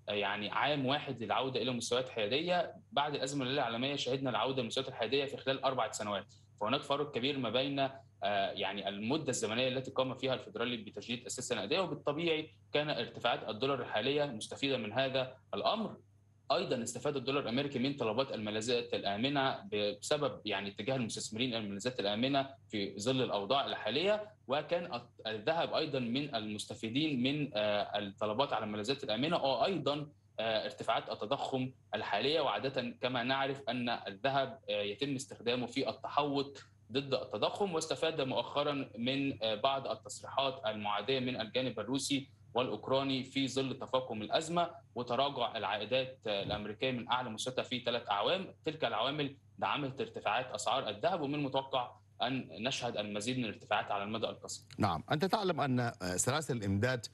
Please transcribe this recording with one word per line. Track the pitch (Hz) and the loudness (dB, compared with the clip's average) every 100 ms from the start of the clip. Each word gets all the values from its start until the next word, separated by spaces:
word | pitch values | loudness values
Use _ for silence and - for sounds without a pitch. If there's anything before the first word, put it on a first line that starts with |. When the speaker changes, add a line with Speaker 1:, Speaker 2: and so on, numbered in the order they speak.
| - | -2
Speaker 1:
آه، | |
يعني، | 104 98 104 104 | 0 2 0 0
عام | 107 131 147 131 | 2 2 4 2
واحد | 147 143 117 | 0 0 -4
للعودة | 104 104 135 127 | 0 0 2 0
إلى | 123 | 0
مستويات | 120 - 120 - | 0 2 0 0
حيادية. | 113 104 139 175 180 - - - | 0 2 2 2 2 0 -6 -4
بعد | 127 151 143 | 0 0 0
الأزمة | 135 143 | 0 0
المالية | 127 143 | 0 2
العالمية | 120 113 135 143 | 2 0 0 0
شهدنا | 123 135 135 | 0 0 2
العودة | 107 120 131 | 2 2 0
للمستويات | 113 131 131 | 0 -2 -2
الحيادية | - 113 139 135 | -2 2 2 2
في | - | -2
خلال | 131 131 135 | -2 0 2
أربع | 131 110 | 2 0
سنوات، | - 104 98 - - - - | 0 0 -2 -4 -18 -16 -4
فهناك | 104 143 | 0 0
فرق | - 139 143 | 0 0 0
كبير | 120 135 139 | 0 0 0
ما | 117 | 0
بين، | 120 143 139 | 2 2 2
آه، | 135 - - - 98 101 98 | 0 -2 -18 -4 0 2 0
يعني، | - 95 101 98 | 0 -2 -2 -4
المدة | 101 110 160 131 | -2 0 0 0
الزمنية | 117 107 127 131 | 0 0 2 2
التي | - - | 0 -2
قام | - 131 - | 0 0 0
فيها | 131 | 0
الفدرالي | 123 - 107 123 120 | -2 -4 -2 -2 -2
بتجديد | 101 - 107 120 - | -6 -10 -6 -6 -6
السياسة | - 113 113 | -6 -2 -2
النقدية، | 101 170 | 0 0
وبالطبيعي | 175 147 - 147 170 156 151 - - | 0 -2 -2 0 0 0 -2 -12 -2
كان | 147 151 | 0 2
ارتفاعات | 127 113 - 117 139 - | 0 -2 0 0 2 -2
الدولار | 107 135 131 | 0 0 0
الحالية | 113 110 123 147 143 | 0 0 2 2 0
مستفيدة | 107 - - 139 123 | -2 -8 -2 0 0
من | 107 | 0
هذا | 117 135 131 127 - - | 0 2 2 -2 -6 -8
الأمر. | 101 123 220 196 - - - _ _ - | 0 2 2 -2 -6 -18 -20 _ _ 0
أيضًا | 160 180 123 | 2 2 0
استفاد | 113 117 147 139 | -2 -2 -2 -2
الدولار | 120 139 | 0 0
الأمريكي | - 123 143 123 | 2 0 0 0
من | 135 | 0
طلبات | 143 113 107 135 | 2 0 2 0
الملاذات | 120 107 107 113 120 117 | -2 -2 0 2 0 2
الآمنة | 107 98 101 135 143 135 101 101 | -2 0 2 2 4 2 0 -2
ب-، | 104 104 101 | 0 0 0
بسبب | - 151 139 104 107 | 0 2 2 -2 -2
يعني | 98 101 | -2 -4
اتجاه | 98 107 131 | -4 -2 0
المستثمرين | 110 - - 110 127 | 0 -4 -6 -2 0
إلى | 113 | 0
الملاذات | 104 98 120 - | -2 -2 -4 0
الآمنة | 101 104 135 139 135 - - | 0 2 2 2 0 -6 -6
في | 107 101 - | -4 -2 -2
ظل | 107 131 | 0 2
الأوضاع | 113 104 98 139 117 | 2 0 2 2 2
الحالية، | 98 107 131 190 214 208 - - | -2 0 2 4 2 0 -10 -2
وكان | 143 151 175 175 | -2 0 -2 -2
الت-، | 120 - - 107 | -8 -10 -10 -6
الذهب | 110 107 165 135 | -2 0 2 2
أيضًا | 113 156 135 | 0 0 0
من | 117 131 147 123 | 0 0 0 -2
المستفيدين | 107 104 - 110 113 127 156 131 | -2 -6 -6 -6 -2 0 2 2
من، | 127 147 143 | 2 2 0
آه، | 107 107 104 98 104 | 0 2 2 0 -2
الطلبات | 101 98 107 107 143 | -4 -2 0 2 2
على | 113 107 | 2 -2
الملاذات | 104 104 - | -2 -2 -2
الآمنة، | 104 110 156 170 | 0 0 2 2
وأيضًا، | 139 123 156 170 139 147 147 - _ - | 4 4 4 2 0 -2 -4 -12 _ -2
آه، | 113 110 104 | 2 2 0
ارتفاعات | - 113 117 - | -4 0 0 0
التضخم | - 107 135 - 131 131 - - 107 | -4 -2 0 0 0 -2 -6 -6 -4
الحالية. | - 101 131 160 | 0 2 2 2
وعادة | 135 104 127 131 120 - | 2 2 0 -2 -4 -2
كما | 123 127 | -2 0
نعرف | 120 135 135 135 - | 2 2 0 -2 -2
أن | 123 120 | -2 0
الذهب، | 117 101 101 135 139 131 113 - | -2 -4 -2 2 2 2 -2 -2
آه، | 104 | 0
يتم | 104 101 143 131 | 0 -2 -2 -2
استخدامه | - 107 110 123 117 | -4 -6 0 0 0
في | 139 123 | 0 -2
التحوط | - - - 147 139 139 - - - - | -2 -2 2 2 2 -2 -6 -18 -20 -4
ضد | 120 139 | -2 0
التضخم، | 123 - 104 160 - 202 | 0 0 0 0 2 0
واستفاد | 160 - 139 165 156 | 0 0 0 0 2
مؤخرًا | 131 107 - 139 147 143 131 110 | 0 0 0 0 2 0 -4 -2
من، | 123 139 139 - | 0 2 0 0
آه، | 110 107 | 0 2
بعض | 135 139 117 | 2 2 -2
التصريحات | 110 - - - - 139 131 110 | -4 -6 -12 -4 0 0 0 -2
المعادية | 107 101 104 107 131 | 0 0 0 2 2
من | 123 123 | 2 -2
الجانب | 110 123 131 110 | -2 0 0 -2
الروسي | 107 135 - 139 135 - - | -2 0 0 -2 -2 -16 -4
والأوكراني | 117 123 104 - 135 139 131 | 0 0 -2 2 2 2 0
في | - 135 135 | -2 -2 0
ظل | 127 120 110 | 0 -2 -4
تفاقم | 107 131 131 107 | 0 0 0 -6
الأزمة | 104 156 160 175 170 - - 117 | 0 0 2 0 0 -2 -10 -6
وتراجع | 120 123 139 131 113 107 | 0 2 2 2 -2 0
العائدات، | 98 104 107 131 127 - 110 | 0 0 2 0 0 -6 -2
آه، | 101 | -2
الأمريكية | 95 104 104 101 135 | 0 -2 -4 -2 -2
من | 123 110 | -2 0
أعلى | 123 123 | 0 0
مستوى | 107 127 127 110 | -4 -4 -2 -4
في | 123 | -2
ثلاث | 117 117 110 | -2 -2 0
أعوام. | 101 117 185 185 - - | 2 2 2 -2 -6 -6
تلك | 151 123 | -2 0
العوامل | 107 127 151 139 - - - | 2 0 0 -4 -6 -16 -4
دعمت | 98 120 139 131 | 0 0 -2 -4
ارتفاعات | 110 107 107 117 - | -4 -2 0 0 0
أسعار | 104 107 127 113 | -2 0 0 0
الذهب، | 101 165 185 | 0 0 0
ومن | 139 147 | 0 -2
المتوقع | 139 135 135 135 120 - - - | 0 0 0 -2 -2 -8 -14 -2
أن | 120 131 - 92 | 0 0 -4 -4
نشهد | 123 135 123 110 | -4 -2 -2 -2
المزيد | 104 104 110 127 | -4 -4 -2 -2
من | 113 | -2
الارتفاعات | - - 107 - | -4 -2 0 0
على | 101 | -2
المدى | 101 110 113 | -2 -2 -4
القصير. | 92 95 - - - | -6 -10 -12 -10 -2
Speaker 2:
نعم، | 104 80 - | 0 0 0
أنت | 151 190 | 0 2
تعلم | 220 190 151 | 2 2 2
أن، | 139 127 | 2 2
آه، | 120 - | 2 -2
سلاسل | 90 90 127 147 151 123 | -2 0 2 0 0 -2
الإمداد | 98 98 123 127 - | 2 2 2 0 -4